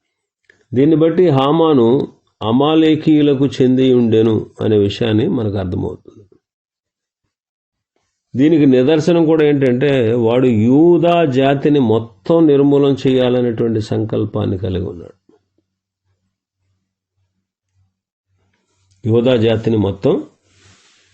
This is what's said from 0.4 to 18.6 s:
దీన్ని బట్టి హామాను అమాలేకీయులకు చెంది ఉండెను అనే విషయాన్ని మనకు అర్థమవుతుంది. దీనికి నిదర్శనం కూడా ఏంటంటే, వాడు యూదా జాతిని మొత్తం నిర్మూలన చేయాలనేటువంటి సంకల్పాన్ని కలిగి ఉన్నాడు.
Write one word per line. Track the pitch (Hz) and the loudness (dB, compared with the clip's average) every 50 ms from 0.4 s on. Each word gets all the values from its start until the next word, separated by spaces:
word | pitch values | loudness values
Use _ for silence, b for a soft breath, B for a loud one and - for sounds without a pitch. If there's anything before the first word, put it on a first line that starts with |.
| _ b b b b b 117 | _ b b b b b -2
దీన్ని | 123 139 156 165 | 0 0 2 2
బట్టి | 151 160 165 160 175 185 170 | 2 0 0 2 2 0 2
హామాను | 135 135 135 143 151 165 165 160 151 127 117 113 117 - - - - _ _ _ _ - | 2 0 0 0 0 0 2 2 2 2 2 2 2 0 -2 -6 -12 _ _ _ _ -10
అమాలేకీయులకు | 101 107 113 131 139 151 156 160 160 156 156 147 156 156 156 151 147 143 143 127 143 | -6 -2 0 0 0 2 2 2 2 2 0 0 0 0 2 2 2 0 0 0 -2
చెంది | 131 - - 131 127 131 127 131 131 127 | -4 -2 0 0 0 2 2 2 2 2
ఉండెను | 123 120 113 110 110 110 113 110 104 - - _ - | 2 2 2 2 2 2 2 0 -2 -4 -8 _ -8
అనే | 110 110 107 104 | -4 0 0 2
విషయాన్ని | 101 101 - - 123 113 107 107 127 190 | 0 0 -2 -4 -4 -2 -2 -2 -2 -2
మనకు | 196 123 110 104 98 101 | -4 -4 -4 -4 -6 -6
అర్థమవుతుంది. | 92 90 95 95 92 85 - - _ - - - 104 _ _ _ _ _ _ _ _ _ _ _ _ _ _ _ _ _ _ _ _ _ _ _ _ _ _ _ _ _ _ _ _ _ _ _ _ _ _ _ _ _ - | -6 -6 -6 -8 -8 -8 -10 -14 _ -20 -20 -20 -20 _ _ _ _ _ _ _ _ _ _ _ _ _ _ _ _ _ _ _ _ _ _ _ _ _ _ _ _ _ _ _ _ _ _ _ _ _ _ _ _ _ -4
దీనికి | 117 143 156 170 151 147 | -2 0 2 2 2 2
నిదర్శనం | 139 127 127 127 139 160 156 151 190 175 170 165 | 4 4 2 2 2 0 0 0 0 0 0 2
కూడా | 151 160 156 151 | 0 2 2 2
ఏంటంటే, | 147 147 139 135 127 123 123 143 147 139 131 117 110 117 | 0 0 0 0 0 0 0 0 0 0 0 0 0 -2
వాడు | 123 113 113 117 127 131 131 | 0 0 0 0 2 2 2
యూదా | 117 104 107 120 131 147 160 175 175 170 160 170 175 170 170 | 2 2 2 2 2 4 4 4 2 2 2 0 2 2 0
జాతిని | 147 123 131 135 135 143 139 139 156 147 143 | 0 0 0 0 0 0 0 0 0 0 0
మొత్తం | 127 110 107 113 113 - _ _ _ - 165 165 165 151 | 0 0 0 -2 -2 -6 _ _ _ -2 0 2 2 2
నిర్మూలన | 143 139 143 143 143 139 143 139 135 131 - 139 | 2 2 2 2 2 2 2 0 0 0 -2 -2
చేయాలనేటువంటి | 131 127 127 123 123 127 123 123 113 113 120 117 110 110 | 0 0 0 0 0 0 -2 -2 -4 -4 -4 -4 -2 -4
సంకల్పాన్ని | 107 - 110 110 110 110 117 113 110 110 - 107 104 101 98 92 | -4 -4 -6 -6 -4 -4 -4 -6 -6 -4 -6 -6 -4 -4 -6 -6
కలిగి | 98 98 92 90 92 | -6 -6 -6 -6 -6
ఉన్నాడు. | - 90 85 - - - _ _ _ _ _ _ _ _ _ _ _ _ _ _ _ _ _ _ _ _ _ _ 95 _ _ _ _ _ _ _ _ _ _ _ _ _ _ _ _ _ _ _ _ _ 95 _ _ _ _ _ _ 95 95 95 _ _ _ _ _ _ _ _ _ _ _ _ _ _ _ | -8 -12 -14 -18 -20 -20 _ _ _ _ _ _ _ _ _ _ _ _ _ _ _ _ _ _ _ _ _ _ _ _ _ _ _ _ _ _ _ _ _ _ _ _ _ _ _ _ _ _ _ _ _ _ _ _ _ _ _ _ _ _ _ _ _ _ _ _ _ _ _ _ _ _ _ _ _